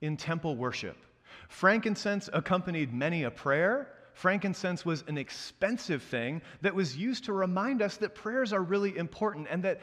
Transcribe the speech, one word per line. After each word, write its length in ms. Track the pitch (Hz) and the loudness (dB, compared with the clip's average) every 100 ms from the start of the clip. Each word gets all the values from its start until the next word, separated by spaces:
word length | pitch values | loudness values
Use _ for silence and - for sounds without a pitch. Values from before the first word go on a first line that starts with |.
in 160 | 151 151 | -4 -2
temple 380 | 156 165 160 123 | -2 -2 -2 0
worship. 420 | 127 - 95 - - _ - - - | -2 -2 -6 -10 -18 _ -20 -20 -16
Frankincense 800 | - 185 220 220 202 202 202 - | 4 6 6 4 0 0 -2 0
accompanied 580 | 156 - 185 180 165 135 | -2 2 0 0 -2 0
many 320 | 120 151 170 | 0 0 0
a 80 | 123 | -2
prayer. 600 | - 143 143 185 269 269 - - | -2 2 4 4 2 -4 -14 -20
Frankincense 680 | - 185 202 196 - 185 175 | 0 2 2 0 0 -2 -2
was 200 | 170 156 - | 0 -2 -2
an 120 | 147 | -4
expensive 840 | 131 - - - 196 240 - 143 | -6 -10 -12 0 0 0 -2 -4
thing 400 | - 123 117 160 - - | -2 -2 -2 -4 -8 -2
that 120 | 196 | 0
was 240 | 190 165 135 | 2 0 0
used 280 | 233 240 - | -2 -2 -2
to 80 | |
remind 500 | 196 185 180 233 254 | 0 2 2 2 2
us 140 | 202 - | 0 0
that 180 | 208 - | -4 -4
prayers 360 | 214 254 233 | -2 0 2
are 120 | 196 | 2
really 340 | 175 202 202 170 | 2 2 2 0
important 500 | 170 - 214 151 131 | -4 -2 -2 -2 -4
and 120 | 170 | 0
that 160 | 185 - | 0 0